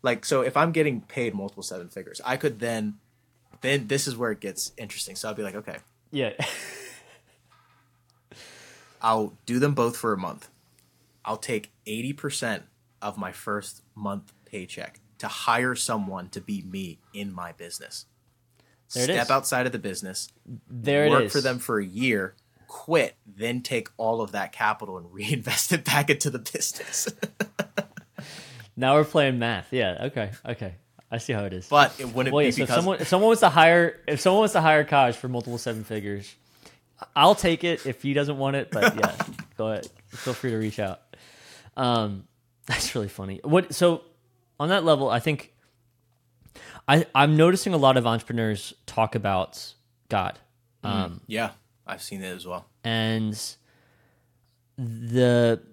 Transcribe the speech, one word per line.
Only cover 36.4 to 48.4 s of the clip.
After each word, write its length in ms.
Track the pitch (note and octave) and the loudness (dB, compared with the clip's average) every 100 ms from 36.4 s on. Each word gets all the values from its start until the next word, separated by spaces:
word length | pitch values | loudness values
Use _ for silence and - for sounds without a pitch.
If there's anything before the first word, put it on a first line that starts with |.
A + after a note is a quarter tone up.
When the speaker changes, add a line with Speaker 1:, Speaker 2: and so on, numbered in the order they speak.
| _ _ - _ _ _ - D3 | _ _ -20 _ _ _ -2 6
Speaker 2:
I'll 180 | E3 | 6
take 300 | G#3 F3+ E3 | 6 2 2
it 220 | F3 D3+ C3+ | 0 -2 -4
if 160 | A#2+ | -4
he 100 | C#3 | -2
doesn't 260 | C#3 C#3+ C#3 | 0 0 -2
want 160 | C3+ | -2
it. 160 | C#3 - | -2 -4
But 240 | A2 A#3+ A2 | 2 2 4
yeah, 200 | G#2+ - - - | 0 -2 -8 -12
Speaker 1:
<laughs> 200 | - - | -12 -6
Speaker 2:
go 100 | A2 | -4
ahead. 160 | G#2 - - _ | -4 -8 -18 _
Feel 220 | - C3 | -8 -6
free 200 | A#2 C3 | -4 -4
to 40 | A2 | -2
reach 200 | G#2+ G#2+ | -2 -2
out. 220 | G2 - _ - - - - - - - | -4 -6 _ -20 -20 -20 -20 -20 -12 -2
Um, 520 | B2 A#2 G#2+ F#2+ F2+ _ _ | 0 2 0 -6 -12 _ _
<laughs> 200 | _ - | _ -6
that's 280 | - - | -4 -2
really 140 | A#2+ G2+ | -4 -4
funny. 320 | - F#2+ G2 | -6 -10 -8
What? 320 | C#3+ E3+ F#3 | 2 2 2
So 280 | - F3 E3 - _ _ _ _ - | 2 4 2 -4 _ _ _ _ -4
on 80 | D#3 | 0
that 160 | G3 | 4
level, 260 | E3 C#3+ C3+ | 4 4 4
I 80 | A#2 | 2
think 340 | D#3 C#3+ - _ _ _ _ _ _ _ _ _ _ - - - - | 0 -2 -6 _ _ _ _ _ _ _ _ _ _ -20 -20 -4 4
I, 180 | D3+ - C3 | 4 6 6
I'm 200 | C#3+ D#3 | 6 8
noticing 380 | E3+ F#3 G3 | 6 4 0
a 40 | E3 | 4
lot 180 | C3+ C3 | 6 6
of 100 | A#2 | 4
entrepreneurs 680 | A2+ - A#2+ | 0 -2 -2